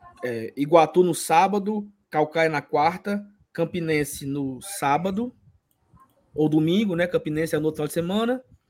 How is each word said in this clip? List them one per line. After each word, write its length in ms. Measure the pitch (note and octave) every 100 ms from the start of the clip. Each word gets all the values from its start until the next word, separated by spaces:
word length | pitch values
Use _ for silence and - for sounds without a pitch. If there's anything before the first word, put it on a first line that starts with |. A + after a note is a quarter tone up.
| - -
é, 280 | B2 A#2 A2+ -
Iguatu 480 | C#3+ E3+ D#3 F3+
no 100 | F3+
sábado, 720 | D#3 - D#3+ G3 G3+ G3 G#3+ G#3 _ _
Calcaia 380 | D3+ D3+ E3 D#3+
na 120 | D3
quarta, 640 | - D3 D#3+ F3+ G3+ G3+ - _ _
Campinense 760 | - E3 F3 D#3+ D3+ C#3+ - C#3
no 340 | C#3+ C3+ B2+
sábado 720 | - - C#3 D3 F#3+ F#3+ B3 - _ _ _ _ _ - _ _ _
ou 140 | - D3+
domingo, 480 | D#3 D#3 F#3+ G#3+ E3+
né? 100 | F3+
Campinense 480 | D#3+ D#3 D3+ D#3+
é 60 | D#3
no 60 | D#3
outro 100 | D#3
final 100 | D3+
de 80 |
semana. 500 | E3+ E3+ G#3 A#3 B3+ - - _